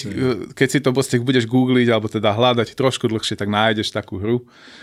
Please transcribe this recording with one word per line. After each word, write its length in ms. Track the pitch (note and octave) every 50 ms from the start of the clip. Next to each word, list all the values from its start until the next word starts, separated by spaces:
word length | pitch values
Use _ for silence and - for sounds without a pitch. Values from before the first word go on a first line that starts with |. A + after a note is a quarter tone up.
| - G#2 G2 B2+ C3 B2+ A#2+ F2+ - -
keď 160 | - - C#3
si 120 | C3 - C#3
to 100 | B2+ C3+
proste 300 | B2+ C3+ C3 - - A#2+
budeš 260 | A#2 C3+ C3 B2+ A2+
googliť, 420 | A2 B2 B2+ B2+ B2+ B2+ B2+ A#2+ A#2+
alebo 180 | A2+ A2 G#2+
teda 240 | G2+ - A2 G#2 G#2+
hľadať 400 | G2+ A2+ B2 B2+ A#2+ A#2 G#2+ -
trošku 340 | - - B2+ C3 B2+ - -
dlhšie, 300 | A2 A2 G#2+ - - A2
tak 100 | - G#2
nájdeš 460 | G2+ G#2 G#2 A2 A2+ A2 A2 G#2 -
takú 260 | - G#2+ - - G2+
hru 300 | F#2 G2 A2+ A#2+ B2 A#2+ - - - - - - -